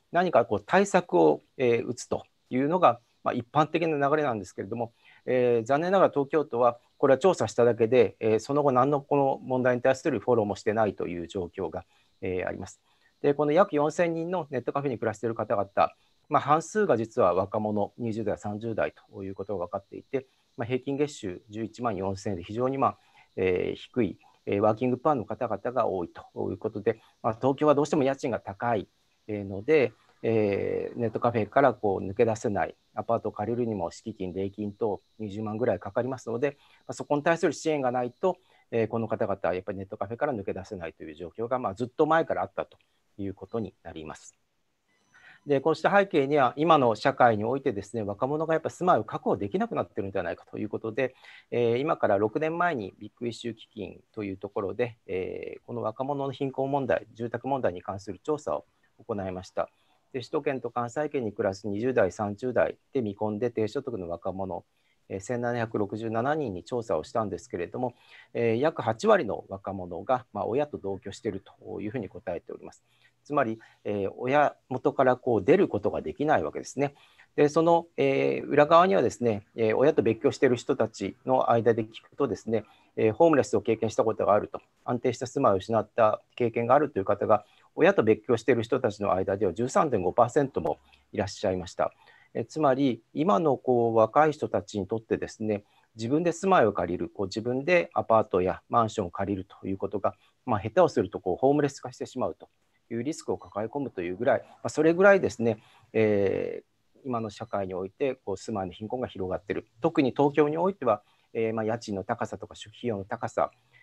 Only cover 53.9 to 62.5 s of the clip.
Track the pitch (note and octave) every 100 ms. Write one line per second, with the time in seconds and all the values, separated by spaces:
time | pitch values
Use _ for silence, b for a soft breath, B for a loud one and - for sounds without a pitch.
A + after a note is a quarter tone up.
53.9 | F2 _ - G2+ F#2+ G2+ - G2 G2 A#2+
54.9 | A2+ - F#2 F2+ F2+ - - - A#2+ A2
55.9 | A2+ C3 C#3 C#3 A#2+ C#3 C3 C3+ C#3 B2+
56.9 | - - A2 A#2 A#2+ C3 C3+ A2+ F2+ -
57.9 | G2 - F2+ - D3 - D2 - _ _
58.9 | _ - G#2 F#2+ F#2 F2+ - - _ _
59.9 | _ _ C3 A#2 D#3 D3 C3 A#2+ B2 A#2+
60.9 | D3+ D3+ C#3+ A2+ - G#2 F#2+ G#2+ G2+ B2+
61.9 | B2 F#2+ - G#2 G2+ B2+